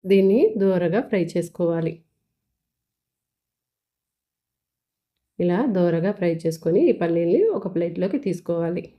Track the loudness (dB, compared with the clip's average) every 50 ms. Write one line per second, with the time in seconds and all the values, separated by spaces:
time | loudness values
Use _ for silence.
0 | 2 4 4 6 6 6 4 4 2 2 0 0 0 2 2 2 0 0 0 0
1 | -2 0 -2 -2 -2 0 -2 -4 -4 -4 _ -2 -2 0 0 -2 -2 -4 -6 -8
2 | _ _ _ _ _ _ _ _ _ _ _ _ _ _ _ _ _ _ _ _
3 | _ _ _ _ _ _ _ _ _ _ _ _ _ _ _ _ _ _ _ _
4 | _ _ _ _ _ _ _ _ _ _ _ _ _ _ _ _ _ _ _ _
5 | _ _ _ _ _ _ _ -2 0 0 0 0 0 0 2 2 2 2 2 0
6 | 0 -2 -2 -2 -2 -2 -2 -2 -4 -4 -6 -2 -2 0 2 2 4 2 2 0
7 | 0 0 0 0 2 2 2 2 2 0 0 -2 -6 -6 -4 -4 -4 -4 -4 -4
8 | -4 -4 -4 -4 -4 -4 -6 -6 -6 -6 -4 -4 -4 -4 -4 -6 -10 -12 _